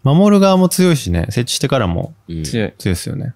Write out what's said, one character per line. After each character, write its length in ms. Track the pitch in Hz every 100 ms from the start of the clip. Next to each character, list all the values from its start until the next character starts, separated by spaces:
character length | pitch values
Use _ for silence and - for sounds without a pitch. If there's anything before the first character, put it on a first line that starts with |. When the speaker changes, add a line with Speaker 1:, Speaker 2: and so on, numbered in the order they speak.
Speaker 1:
守 320 | 135 156 208 202
る 40 |
側 180 | 196 185
も 120 | 180
強 240 | - 180
い 40 | 151
し 140 | 95
ね、 140 | 85 90
設 120 | 120
置 120 | 120
し 60 | -
て 80 | 135
か 120 | 135
ら 80 | 95
も 260 | 87 95 - -
Speaker 2:
う 60 |
ん。 100 | 82
Speaker 3:
強 220 | 78 117 104
い。 80 | _
Speaker 1:
強 140 | 101
い 20 |
っ 20 | 87
す 140 | -
よ 60 | -
ね。 180 | 123